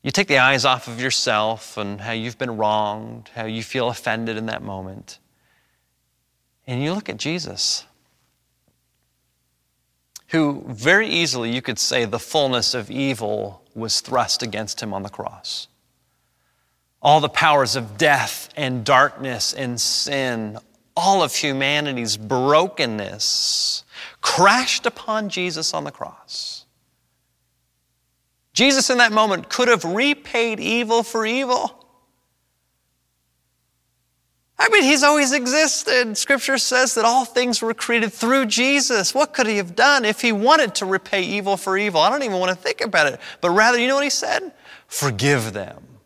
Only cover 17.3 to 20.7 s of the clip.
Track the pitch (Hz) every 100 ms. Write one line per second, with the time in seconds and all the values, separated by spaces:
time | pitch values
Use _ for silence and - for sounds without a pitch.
17.3 | - 160 147 120 131 110 104 156 135 110
18.3 | - - - 135 127 110 131 139 - 135
19.3 | 117 - - 127 120 - - - 139 131
20.3 | 113 107 107 _